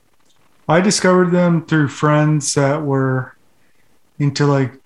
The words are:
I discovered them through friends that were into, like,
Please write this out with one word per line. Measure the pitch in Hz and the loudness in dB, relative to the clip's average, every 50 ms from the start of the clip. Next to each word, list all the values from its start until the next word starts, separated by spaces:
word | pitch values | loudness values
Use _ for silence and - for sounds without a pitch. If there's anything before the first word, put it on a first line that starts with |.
| _ _ _ _ _ _ _ _ _ _ _ _ _ | _ _ _ _ _ _ _ _ _ _ _ _ _
I | - 156 180 | 0 0 2
discovered | 185 214 185 - - 185 185 185 180 180 | 2 0 0 0 2 2 2 2 2 2
them | 180 180 180 175 170 160 156 | 0 0 2 2 0 0 -2
through | - 156 156 147 131 | -2 0 0 0 -2
friends | - - 156 147 151 151 151 151 156 151 143 - - | -2 -2 0 0 2 2 2 2 0 -2 -2 -4 -2
that | 147 139 135 147 160 | 0 0 0 0 -2
were | 151 139 135 135 135 131 131 131 123 - - _ _ _ _ _ _ _ _ _ _ _ _ _ _ _ _ - | -4 -2 -2 -2 -2 -2 -2 -4 -6 -8 -14 _ _ _ _ _ _ _ _ _ _ _ _ _ _ _ _ -4
into, | 147 143 - - 143 | -4 -2 -2 0 0
like, | 143 139 139 135 120 - - _ | 2 2 0 0 -4 -6 -12 _